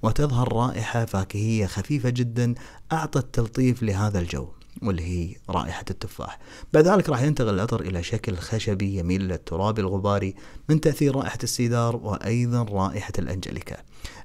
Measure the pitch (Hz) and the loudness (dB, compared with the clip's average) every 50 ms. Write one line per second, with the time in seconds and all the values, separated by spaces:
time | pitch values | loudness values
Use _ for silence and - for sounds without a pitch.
0 | - 110 - - 147 143 123 120 123 - - 113 120 127 - 104 110 - - 117 | 0 2 4 4 2 2 2 2 2 2 2 0 0 0 0 -4 -4 -2 0 -2
1 | 117 - - 98 95 - - 101 104 110 113 110 101 92 - 101 98 - 147 143 | -2 0 0 -2 -2 -2 -2 -2 0 2 2 2 2 0 -2 -4 -2 0 -2 0
2 | 117 127 123 123 123 120 113 123 120 120 117 - - - - - - - 160 160 | 0 0 0 0 0 0 0 0 2 2 0 -2 -6 -16 -18 -14 -6 -4 -2 -2
3 | 156 - - 135 127 - - 131 110 - - 135 131 127 120 - 113 107 98 98 | -2 0 0 -2 -2 0 0 0 0 0 2 4 4 4 4 2 0 0 2 2
4 | 104 107 104 92 87 82 80 69 65 - - - - - - - - 110 95 85 | 2 2 2 2 0 0 -2 -6 -6 -8 -12 -16 -18 -18 -12 -6 -2 0 0 0
5 | 82 87 90 87 85 82 - - - - 90 - 64 82 90 - - - - - | 0 -2 -2 -2 -2 -4 -6 -10 -8 -4 -2 -2 -2 -2 -6 -8 -6 -8 -8 -8
6 | - 101 - - - - - - - - - - - - - 151 156 180 202 185 | -8 -10 -10 -10 -10 -10 -12 -14 -16 -18 -16 -16 -8 2 6 6 8 8 8 6
7 | - - 139 117 131 151 147 131 120 110 101 90 104 113 117 104 - 95 92 85 | 4 2 2 2 2 2 2 2 2 2 2 2 2 0 0 -2 -2 -2 -4 -4
8 | - - - 107 - 113 - - - - 117 110 - 110 101 95 98 98 98 95 | -4 -2 -4 -2 -2 -2 -4 -4 -4 -2 -2 -2 0 0 0 0 0 0 0 0
9 | 85 85 92 95 98 92 87 - - - 85 85 98 107 107 110 98 92 98 98 | 0 2 2 2 0 0 -2 -4 -6 -4 -2 0 0 0 2 0 0 0 0 0
10 | 98 101 101 101 95 95 - - - - - - - - 156 151 - 160 139 - | 2 2 2 2 2 -2 -4 -8 -14 -16 -16 -10 0 2 2 4 4 4 4 4
11 | 151 139 131 135 - - - - - 117 - - 123 117 120 120 117 117 117 117 | 2 2 2 2 -2 -2 -4 -4 -4 -4 0 0 2 2 4 2 2 2 0 -2
12 | - 104 98 - - 117 113 120 120 120 120 120 117 101 101 98 95 95 - 104 | -2 -4 -4 -2 0 0 2 2 2 2 2 0 0 0 0 0 0 0 0 -4
13 | - - - - 90 64 - 92 - - - - - - - - - - - - | -6 -4 -2 -2 -2 0 -2 -4 -4 -6 -8 -8 -8 -10 -12 -12 -14 -18 -20 -16
14 | - - - - | -16 -16 -16 -8